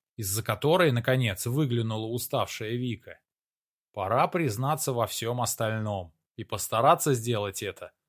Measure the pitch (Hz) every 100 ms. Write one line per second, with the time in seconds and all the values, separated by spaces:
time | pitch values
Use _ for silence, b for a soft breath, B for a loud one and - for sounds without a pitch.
0 | _ - 104 104 110 110 147 175 170 120
1 | 120 131 120 92 - 127 151 120 113 110
2 | 110 120 120 135 101 - 110 120 127 110
3 | - 85 _ _ _ _ _ _ _ -
4 | 95 117 170 180 156 107 135 151 - 120
5 | 110 - 113 123 117 - 113 110 107 101
6 | 85 - _ - 104 107 - 110 135 170
7 | 156 127 113 113 101 - 104 - 87 -